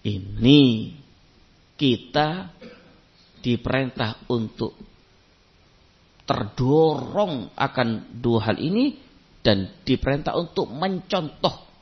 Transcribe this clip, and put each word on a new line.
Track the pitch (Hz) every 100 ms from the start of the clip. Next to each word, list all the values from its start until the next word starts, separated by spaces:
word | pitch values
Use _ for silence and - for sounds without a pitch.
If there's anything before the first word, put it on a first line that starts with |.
Ini | 110 101 95 104 117 147 135 110 110 - - - _ _ _ _ _ _
kita | 143 117 - 147 151 175 185 - - - - - _ _ _ -
diperintah | 123 117 - 131 135 - 117 113 -
untuk | 123 110 - 113 - - _ _ _ _ _ _ _ _ _ _ _ _ _
terdorong | - 120 107 - 127 151 160 147 123 180 208 143 98 -
akan | 135 - 120 110 - 117
dua | 120 113 107
hal | 107
ini | 151 202 277 - - - _ _
dan | - 101 92 -
diperintah | - 123 - 139 - -
untuk | 170 - 165
mencontoh | 120 185 190 - 196 156 - 180 - - -